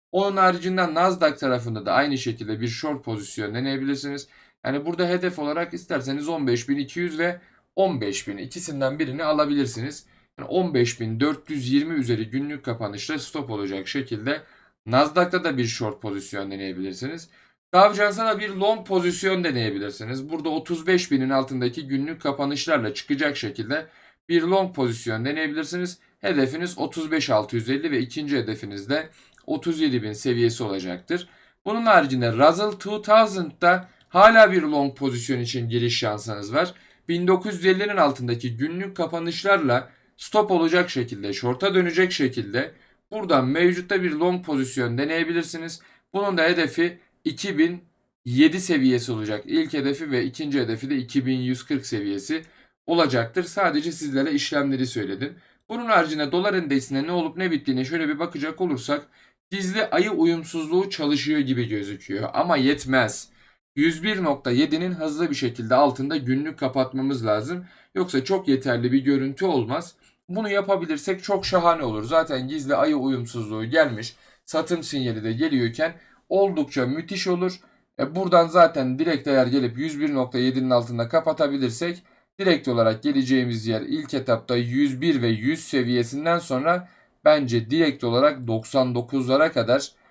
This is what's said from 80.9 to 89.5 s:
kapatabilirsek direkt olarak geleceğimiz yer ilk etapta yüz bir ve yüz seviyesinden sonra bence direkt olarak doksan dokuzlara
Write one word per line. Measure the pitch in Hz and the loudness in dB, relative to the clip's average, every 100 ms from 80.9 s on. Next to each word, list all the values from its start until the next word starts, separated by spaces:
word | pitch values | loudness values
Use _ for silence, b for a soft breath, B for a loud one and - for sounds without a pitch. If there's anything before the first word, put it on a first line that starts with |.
| 120 117 | -4 0
kapatabilirsek | 160 160 156 147 139 127 113 170 175 - b b - | 0 0 0 0 0 -2 -2 -6 -6 -12 b b -2
direkt | 190 156 - | 2 2 2
olarak | 117 110 113 | 2 2 2
geleceğimiz | 294 139 127 131 123 113 110 | 0 0 2 2 2 -2 -2
yer | 110 | -2
ilk | - 156 147 | -2 -6 -4
etapta | 139 - 113 - 120 | -4 0 -2 0 -2
yüz | 120 127 143 127 | 0 0 0 0
bir | 165 143 | 0 2
ve | 120 | 2
yüz | 110 117 160 | 0 0 -2
seviyesinden | - 139 120 123 117 135 160 170 | -2 0 2 2 0 -2 0 0
sonra | 165 131 151 180 180 B B B 151 | 0 -2 0 0 -2 B B B 4
bence | 151 131 117 110 | 4 4 0 0
direkt | 156 160 139 | 2 2 2
olarak | 123 120 147 135 120 | 0 4 4 2 -2
doksan | 113 - 139 127 120 | -4 -2 0 0 0
dokuzlara | 120 139 127 135 160 | -2 -2 2 2 2